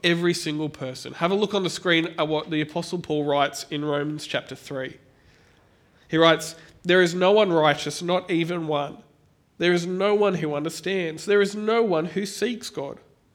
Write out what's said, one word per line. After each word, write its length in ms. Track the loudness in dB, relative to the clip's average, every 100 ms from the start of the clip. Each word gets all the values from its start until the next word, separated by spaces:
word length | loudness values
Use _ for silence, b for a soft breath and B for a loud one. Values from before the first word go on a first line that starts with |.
every 320 | 0 2 2
single 360 | 0 -4 -4 -6
person. 440 | -8 -10 -10 -12 -2
Have 160 | 0
a 40 | 2
look 180 | 0
on 100 | 0
the 60 | -2
screen 440 | -2 2 2 2 -2
at 120 | -2
what 200 | -2 -2
the 120 | -4
Apostle 380 | -2 -6 -6 -6
Paul 260 | -4 -2 0
writes 400 | 2 2 -2 -8
in 140 | -6
Romans 420 | -2 -2 -4 -6 -6
chapter 300 | -6 -6 -12
three. 420 | -10 -10 -10 -12 _ b b b b b b b b b b
He 100 | 4
writes, 380 | 6 6 0 B B -6
"There 180 | 2 4
is 120 | 4
no 180 | 4 4
one 200 | 4 4
righteous, 500 | 4 4 2 -2 -6
not 280 | -2 -2 0
even 380 | -2 0 -4 -2
one. 320 | -2 -4 -10 -20 _ _ _ _ -2
There 160 | 2
is 120 | 2 0
no 280 | 0 2 4
one 200 | 2 2
who 180 | -2
understands. 720 | -4 -4 -6 -4 -4 -4 -6 2
There 160 | 4
is 140 | 4 0
no 260 | 0 2
one 240 | 2 0 -2
who 200 | -4 -6
seeks 440 | -4 -4 -4 -10
God. 300 | -10 -10 -12 _ _ _